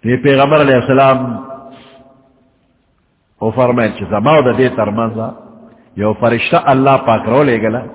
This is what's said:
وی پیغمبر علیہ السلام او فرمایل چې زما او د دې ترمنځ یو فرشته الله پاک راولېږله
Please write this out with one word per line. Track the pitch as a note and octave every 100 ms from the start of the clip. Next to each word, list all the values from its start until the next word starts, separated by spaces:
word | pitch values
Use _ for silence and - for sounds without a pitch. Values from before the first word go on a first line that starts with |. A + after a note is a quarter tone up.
وی | A2+ B2
پیغمبر | C#3+ C3+ C#3 D3+
علیہ | C#3+
السلام | B2+ B2 C3+ C3+ C3 B2 G#2+ - - - - - - - _ _ _ _ _ _ _ _ _ _ _ _ _
او | A2+
فرمایل | A2 B2 B2 A2 G2
چې | F#2+
زما | G#2 A#2+ D#3
او |
د | B2+ A2+
دې | C3 -
ترمنځ | G#2 G#2 A2+ A2 A2 - - - - _ _ -
یو | G#2 G#2+
فرشته | A#2 A#2 - E3+ D#3+
الله | C3 C3+ C3
پاک | C3 A2 A#2+
راولېږله | B2 D3 A#2 A2 A2+ -